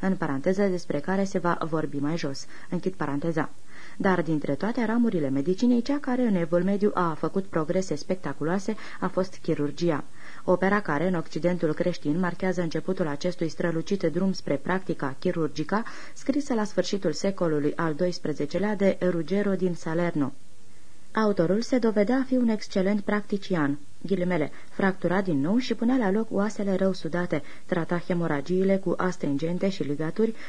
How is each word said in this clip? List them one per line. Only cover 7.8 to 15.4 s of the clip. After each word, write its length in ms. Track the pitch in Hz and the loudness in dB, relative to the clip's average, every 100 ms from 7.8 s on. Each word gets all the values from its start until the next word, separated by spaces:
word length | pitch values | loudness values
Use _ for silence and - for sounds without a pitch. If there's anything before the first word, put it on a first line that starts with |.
| 190 | 0
spectaculoase 840 | 147 - 185 147 135 151 196 196 220 - - | -2 -2 -4 -4 -2 -2 -2 -2 -6 -6 -4
a 60 | 185 | -2
fost 320 | 180 190 - | 0 -2 -2
chirurgia. 600 | - 151 147 147 170 147 - - - - | -2 0 0 0 0 0 -2 -6 -6 -2
Opera 360 | - 180 190 208 | 2 2 4 2
care, 280 | 202 143 185 | 2 0 2
în 60 | |
Occidentul 600 | 175 - 170 170 180 160 | 0 -2 0 0 2 0
creștin, 440 | 151 175 165 147 165 | 0 0 0 0 0
marchează 420 | 180 165 185 175 | 0 0 0 0
începutul 460 | 165 156 - 190 160 | 0 -2 -2 0 -2
acestui 420 | 143 180 - 165 | -2 -2 -2 -2
strălucit 540 | - 175 165 - 196 | 0 0 0 0 0
drum 300 | 165 165 190 | 0 2 0
spre 220 | 175 - 139 | 0 0 0
practica 580 | - 190 190 156 139 135 | 0 0 0 -2 -2 -2
chirurgica, 640 | 185 170 | -2 0